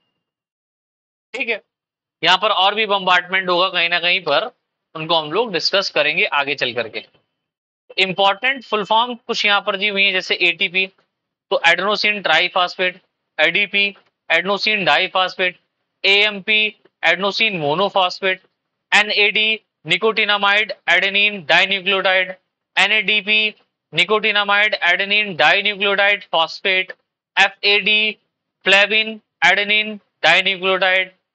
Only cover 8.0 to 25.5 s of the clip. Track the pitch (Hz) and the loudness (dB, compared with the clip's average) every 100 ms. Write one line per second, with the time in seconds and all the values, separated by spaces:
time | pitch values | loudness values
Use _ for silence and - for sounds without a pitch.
8 | 190 185 196 196 254 269 - 214 190 220 | -2 2 0 2 -2 -6 -4 -6 0 0
9 | 247 233 - 220 214 202 196 196 208 196 | 0 -6 -8 -4 0 0 -2 -4 -4 0
10 | 196 185 175 208 175 165 190 185 190 - | 0 -2 -4 0 0 0 -4 -2 -4 -8
11 | _ _ _ _ _ 190 170 175 196 202 | _ _ _ _ _ 0 2 2 0 0
12 | 208 208 175 160 180 190 175 - 180 180 | -2 -2 0 0 0 -2 -2 -2 -4 -4
13 | _ _ _ - 156 180 196 202 202 196 | _ _ _ -2 0 0 -2 -2 -2 -6
14 | _ _ - 165 180 196 220 214 165 151 | _ _ -2 -2 0 -2 -2 -2 0 0
15 | 185 190 180 190 185 175 _ _ _ _ | 0 -2 -2 -2 -4 -4 _ _ _ _
16 | 190 202 214 202 185 214 214 - _ _ | 2 2 2 -2 -2 0 0 -6 _ _
17 | 160 175 196 - 226 185 143 160 202 196 | -2 0 -2 -2 -2 -2 -2 0 0 0
18 | 180 - 190 185 _ _ _ _ _ 196 | 0 -2 -4 -4 _ _ _ _ _ 2
19 | 214 190 208 202 214 220 - _ 151 180 | 2 2 2 2 0 -2 -8 _ -4 0
20 | 220 220 208 208 196 202 214 - - 175 | 0 0 0 0 2 2 0 -6 0 0
21 | 196 196 208 202 151 165 190 196 180 190 | 2 0 0 -2 0 2 2 0 0 0
22 | 190 185 185 185 _ _ _ 170 196 214 | 2 2 0 -6 _ _ _ -2 2 0
23 | 196 214 196 214 214 - _ _ _ 151 | 0 -2 0 0 0 -6 _ _ _ -2
24 | 180 214 214 208 202 202 214 196 170 180 | 0 0 0 0 2 2 2 0 0 0
25 | 196 208 208 156 151 | 0 -2 -2 2 2